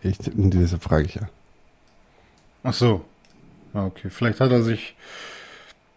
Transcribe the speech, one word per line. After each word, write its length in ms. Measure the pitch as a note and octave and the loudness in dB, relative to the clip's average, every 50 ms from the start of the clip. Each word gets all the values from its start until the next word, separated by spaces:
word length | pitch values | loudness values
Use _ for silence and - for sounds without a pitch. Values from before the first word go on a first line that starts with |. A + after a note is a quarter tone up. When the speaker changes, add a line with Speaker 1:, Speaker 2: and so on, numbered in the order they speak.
Speaker 1:
ich, 160 | - G2 F#2+ - - - - | -4 -4 -4 -4 -6 -6 0
diese 440 | A2+ G2 F#2+ F2+ F2+ F2 E2+ E2+ E2 | 2 2 4 4 4 2 2 0 -4
frage 260 | - - D#2+ D#2 D#2 | -2 0 0 2 0
ich 100 | E2 - | 0 -4
ja. 120 | - G#2+ - - _ _ _ _ _ _ _ _ _ _ _ _ _ _ _ _ _ _ _ _ _ _ _ _ _ - | -10 -12 -12 -14 _ _ _ _ _ _ _ _ _ _ _ _ _ _ _ _ _ _ _ _ _ _ _ _ _ -6
Speaker 2:
Ach 80 | B2+ A2 | -6 0
so. 300 | - A#2+ A#2+ G#2+ F2+ - - _ _ _ _ _ _ - - - - - - - | 2 2 2 2 2 -2 -8 _ _ _ _ _ _ -20 -20 -20 -20 -16 -8 -4
Ah, 100 | G#2 G2 | -4 -4
okay. 240 | F#2+ - - - F#2+ | -4 -6 -8 -12 -12
Vielleicht 300 | - - B2 A#2 G#2+ - | -4 -2 0 0 2 2
hat 100 | C3+ C3 | 2 4
er 120 | B2 A#2+ A#2 | 4 4 4
sich, 340 | A2+ A#2 A2 - - - _ - - - - - - - - - - - - - - - _ _ _ _ | 2 0 -4 -6 -12 -18 _ -20 -20 -20 -18 -18 -18 -18 -20 -20 -20 -20 -20 -20 -20 -20 _ _ _ _